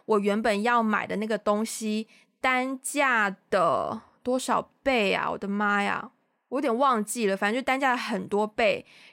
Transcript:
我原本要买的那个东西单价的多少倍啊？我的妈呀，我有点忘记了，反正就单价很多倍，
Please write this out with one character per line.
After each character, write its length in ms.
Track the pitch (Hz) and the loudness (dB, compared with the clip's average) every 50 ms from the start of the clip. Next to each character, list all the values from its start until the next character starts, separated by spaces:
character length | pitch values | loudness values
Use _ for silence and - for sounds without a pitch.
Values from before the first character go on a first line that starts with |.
| _ | _
我 120 | - 214 208 | 0 0 2
原 220 | 196 202 202 220 | 2 2 0 2
本 220 | 220 233 202 202 | 2 0 0 2
要 200 | 214 240 240 233 | 2 2 2 2
买 240 | 220 214 208 - - | 2 2 0 0 -2
的 100 | - 180 | -2 -4
那 100 | 196 220 | -4 -4
个 100 | 220 220 202 | -2 -4 -2
东 260 | - 214 208 208 220 | 0 0 0 0 0
西 440 | - - - 226 214 214 214 214 _ - - _ _ _ _ | -4 -6 -6 -4 -4 -2 -4 -4 _ -12 -20 _ _ _ _
单 380 | - 262 254 254 254 269 269 262 | -2 0 0 0 -2 -2 -6 -8
价 540 | - - - 285 285 262 240 220 202 196 190 - _ - | -8 -6 -2 0 2 2 2 2 2 0 -2 -6 _ -2
的 500 | 208 190 165 160 127 98 73 - 113 - - - _ _ | 0 2 2 4 2 0 0 -2 -6 -8 -12 -18 _ _
多 160 | - 247 254 254 | -4 -2 -2 -2
少 320 | - - 233 - - - _ _ | 0 0 -2 -2 -2 -6 _ _
倍 300 | - 269 262 233 208 190 | -2 0 2 2 2 2
啊？ 180 | 185 - - - | 2 0 0 -2
我 60 | - | -4
的 100 | - - | -4 -4
妈 360 | 196 202 208 214 202 208 202 | -4 -2 -2 0 0 0 0
呀， 280 | 202 196 185 - - 247 _ _ _ _ _ _ _ - | 0 -2 -2 -4 -6 -10 _ _ _ _ _ _ _ -6
我 80 | 240 | -4
有 40 | 277 | -2
点 120 | 294 254 226 | -2 0 0
忘 300 | 240 285 269 247 214 208 | 2 2 2 2 2 0
记 220 | - - 247 220 | -4 -4 -2 0
了， 100 | 190 196 | 0 0
反 160 | 190 208 202 | 0 0 0
正 80 | 220 262 | 0 0
就 40 | 247 | 0
单 140 | 262 262 269 | -2 0 0
价 160 | 285 262 240 | 2 0 0
很 320 | 240 220 214 220 190 185 | 0 -2 -4 -4 -4 -4
多 200 | - 208 202 214 | -2 -2 0 -2
倍， 400 | 214 - - 233 202 - - - - - - - - | -2 0 0 2 2 2 0 -4 -12 -20 -20 -20 -14